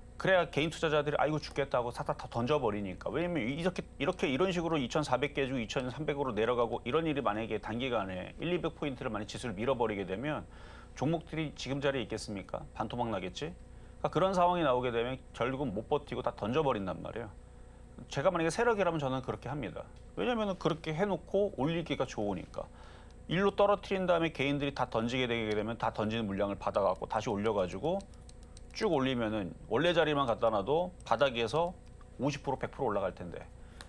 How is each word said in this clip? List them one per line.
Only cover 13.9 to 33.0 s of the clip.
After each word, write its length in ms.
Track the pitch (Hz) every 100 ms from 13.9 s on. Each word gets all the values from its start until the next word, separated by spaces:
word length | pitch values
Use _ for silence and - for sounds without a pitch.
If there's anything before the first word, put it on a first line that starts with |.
| -
그러니까 100 | 147
그런 240 | - 185
상황이 300 | 185 175 180
나오게 260 | 151 127 123
되면 300 | 117 120 131 -
결국은 420 | - 120 131 143 98
못 120 | -
버티고 360 | 147 - 120
다 100 | 123 -
던져버린단 680 | 104 135 147 113 95 85
말이에요. 260 | 82 - 110 - - - - - - - -
제가 240 | - 160
만약에 180 | 175 165
세력이라면 500 | 160 233 214 180 165
저는 220 | 139 131
그렇게 280 | 123 107 -
합니다. 340 | 147 95 82 - - - -
왜냐면은 420 | 208 240 208 185
그렇게 360 | 160 160 160
해놓고 600 | 156 208 175 - 190 202 -
올리기가 480 | 139 165 165 135 131
좋으니까. 600 | - 104 90 - - - - - - - - -
일로 280 | 170 196 196
떨어뜨린 500 | 202 202 - 190 180
다음에 240 | 170 165
개인들이 440 | - 135 143 139
다 160 | 139 127
던지게 380 | 113 117 131 127
되게 220 | 117 110
되면 240 | 107 104 113
다 160 | 113
던지는 320 | - 107 113 107
물량을 300 | 98 101 101
받아갖고 520 | - 101 98 92 -
다시 220 | 110 113
올려가지고 680 | 101 107 104 92 92 143 196 - - - - - - -
쭉 200 | - 220
올리면은 600 | 151 131 123 110 107 90 - -
원래 260 | 113 170
자리만 340 | 151 131 147 131
갖다 220 | 107 117
놔도 440 | 110 95 151 180 - -
바닥에서 680 | - 139 117 113 143 175 - - - - -
오십 240 | 135 143
프로, 140 | - 131
백 140 | 117
프로 140 | - 135
올라갈 280 | 101